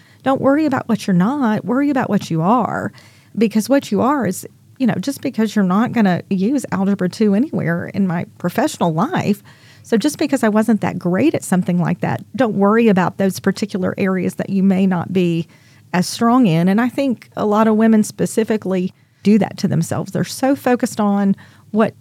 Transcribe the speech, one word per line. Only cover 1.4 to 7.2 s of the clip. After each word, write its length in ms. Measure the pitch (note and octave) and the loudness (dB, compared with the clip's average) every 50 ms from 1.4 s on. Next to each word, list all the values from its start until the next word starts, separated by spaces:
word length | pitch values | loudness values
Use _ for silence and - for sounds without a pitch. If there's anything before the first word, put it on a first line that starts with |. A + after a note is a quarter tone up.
| B3+ G#3+ A3 - - | 0 0 0 -2 -2
Worry 260 | F#3 A#3+ C4+ C#4+ D4 | -2 -2 0 0 0
about 200 | C#4 C4 - - | 0 -2 -2 0
what 200 | G#3 F#3+ - - | -2 -2 -2 -2
you 120 | E3+ D#3+ | -4 -2
are." 500 | E3 F#3+ B3 B3 G3+ - C#2 G2 - G3+ - - - - _ - _ _ - | 2 2 2 2 0 -2 -4 -4 -6 -8 -10 -14 -20 -20 _ -20 _ _ -2
Because 320 | G3+ A#3 G3+ - A3 G3+ - | -2 -2 0 0 -2 0 2
what 220 | - - - - | 0 0 0 0
you 100 | G3+ F#3+ | 0 0
are 260 | G#3+ B3+ D4+ C#4 G#3+ | 2 0 0 0 -2
is, 180 | F3 F#3+ - - - _ _ _ _ - - | -2 -4 -6 -10 -16 _ _ _ _ -6 -2
you 80 | C4+ | -2
know, 80 | G#3 - | 0 0
just 260 | F3+ - - - - | 0 -4 -4 -6 -4
because 340 | - C4+ - G#3+ A3+ G#3 - | -6 -6 -2 -2 -2 0 2
you're 80 | G#3+ F#3+ | 0 2
not 280 | F3+ F3+ G#3+ A#3+ A#3+ - | 2 2 2 0 0 2
gonna 280 | A#3+ G#3 F#3 E3+ E3 - - | 2 2 2 2 0 -2 -4
use 360 | G3 F3+ F#3+ A#3 D4 C4 - - | -2 0 0 0 0 -2 -2 -4
Algebra 360 | - F#3 G3 G3 G3+ - F#3 F3 | -4 -2 0 0 0 0 -2 -4
two 260 | - - | 0 0